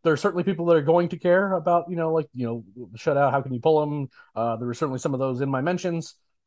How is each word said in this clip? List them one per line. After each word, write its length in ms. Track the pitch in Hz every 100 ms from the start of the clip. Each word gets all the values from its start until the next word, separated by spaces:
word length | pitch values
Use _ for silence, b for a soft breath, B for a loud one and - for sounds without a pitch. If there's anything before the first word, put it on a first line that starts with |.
there 100 | 165
are 40 | 151
certainly 260 | 202 180
people 240 | 180 170 175
that 100 | 165
are 40 |
going 280 | 143 175 175
to 80 | 175
care 360 | 180 180 196
about, 360 | 185 160 170 170
you 60 | 170
know, 180 | 160
like, 140 | 160 151 123
you 100 | 120
know, 180 | 117 95 110
the 240 | 107 113
shutout. 320 | - 139 139
How 100 | 139
can 100 | 131
you 80 | 123
pull 220 | 160 156
'em? 280 | 147 147 139 B B 110
Uh, 200 | 117 113
there 100 | 120
were 80 | 117
certainly 240 | 151 127
some 160 | 165 135
of 40 |
those 220 | 135 127
in 80 | 139
my 120 | 131
mentions, 540 | 147 180 180 170 151 - _ _